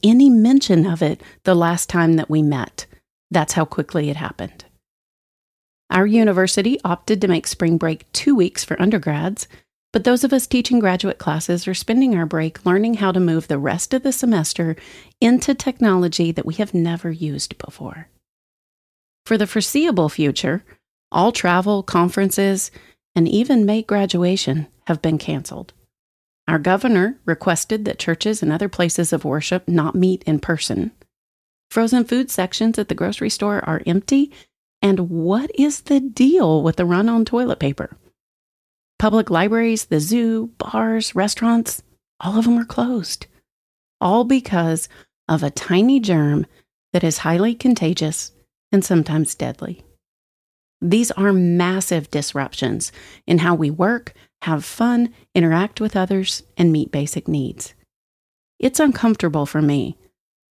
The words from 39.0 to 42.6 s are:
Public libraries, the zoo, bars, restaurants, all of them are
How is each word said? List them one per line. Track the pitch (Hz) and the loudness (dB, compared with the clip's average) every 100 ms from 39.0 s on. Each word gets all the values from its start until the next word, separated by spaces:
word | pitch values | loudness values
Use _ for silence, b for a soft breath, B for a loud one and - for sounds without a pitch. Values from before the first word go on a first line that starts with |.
Public | 214 220 214 | 0 2 2
libraries, | 165 196 226 226 220 - | 0 0 0 0 -2 -2
the | 156 | -2
zoo, | 151 233 226 226 226 - | 0 0 0 -2 -4 -8
bars, | - 220 226 226 220 220 | -6 -2 -2 -2 -2 -2
restaurants, | 208 - 226 233 226 - - _ _ - | -2 0 0 0 -2 -8 -14 _ _ -10
all | 175 214 | -4 0
of | |
them | 233 | 2
are | 233 | 2